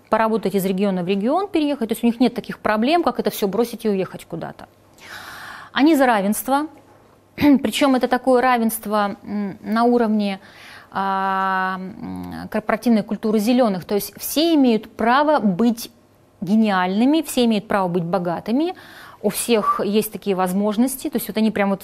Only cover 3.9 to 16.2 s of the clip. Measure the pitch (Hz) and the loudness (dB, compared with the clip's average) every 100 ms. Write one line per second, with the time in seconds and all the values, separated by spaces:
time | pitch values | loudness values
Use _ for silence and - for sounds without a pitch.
3.9 | 196 180 175 - 165 147 - - _ _ | -2 -4 -8 -12 -12 -10 -14 -20 _ _
4.9 | - - - - - - - - - 294 | -20 -20 -18 -18 -18 -16 -18 -6 2 4
5.9 | 302 254 220 196 214 - 277 311 - - | 6 4 4 0 -2 0 -2 -2 -8 -20
6.9 | - _ _ _ - 294 262 220 - 285 | -20 _ _ _ 2 4 4 2 2 2
7.9 | 254 247 247 262 247 254 247 226 - 208 | 2 2 0 4 4 4 2 0 -4 -4
8.9 | 214 202 - - 208 196 - 196 220 240 | -2 -2 -4 -8 -6 -6 -8 -4 0 2
9.9 | 240 226 214 202 190 - - - - - | 2 2 0 0 -4 -12 -20 -20 -20 -10
10.9 | - 196 190 190 190 190 185 185 185 185 | -6 -2 -2 -2 -2 0 0 -2 -4 -8
11.9 | - 185 185 180 82 90 214 - 214 247 | -12 -10 -10 -10 -10 -6 -4 -2 -2 2
12.9 | 220 202 202 220 214 208 247 233 185 - | 0 0 -4 -2 0 2 2 2 0 -4
13.9 | 202 - - - 277 339 311 254 220 - | -4 -4 -10 -6 -2 2 4 4 2 -2
14.9 | - 226 262 302 294 208 175 233 226 - | -4 0 2 2 2 2 2 0 0 -8
15.9 | _ _ _ | _ _ _